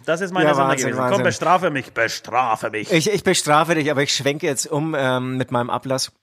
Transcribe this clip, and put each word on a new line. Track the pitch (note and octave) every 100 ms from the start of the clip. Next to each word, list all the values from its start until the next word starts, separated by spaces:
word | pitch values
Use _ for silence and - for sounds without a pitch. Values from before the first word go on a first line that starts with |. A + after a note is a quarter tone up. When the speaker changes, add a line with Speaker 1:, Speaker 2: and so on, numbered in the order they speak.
| -
Speaker 1:
Das | E3+
ist | F#3+
meine | F#3 D3+
Speaker 2:
Ja, |
Speaker 1:
Sünde | C#3 C3+
Speaker 2:
Wahnsinn, | C3+ C3
Speaker 1:
gewesen. | B2+
Speaker 2:
Wahnsinn. | B2+ -
Speaker 1:
Komm, |
bestrafe | F3 - D#3+ F3+ F3+
mich, | C#3 -
bestrafe | - A2+ - - A#2 B2+ A2 A2+
mich. | G#2+ G2+
Speaker 2:
Ich, | E3+ F3+
ich | G3+
bestrafe | G3+ F3 D3 D3+ D#3+
dich, | E3 D3
aber | C#3
ich | C#3+
schwenke | - C#3 D3 E3+
jetzt | C3 -
um, | D3 D#3+ D3+
ähm, | C3 B2+ B2+ B2+
mit | B2
meinem | B2 A#2+
Ablass. | B2 C3 C3 - _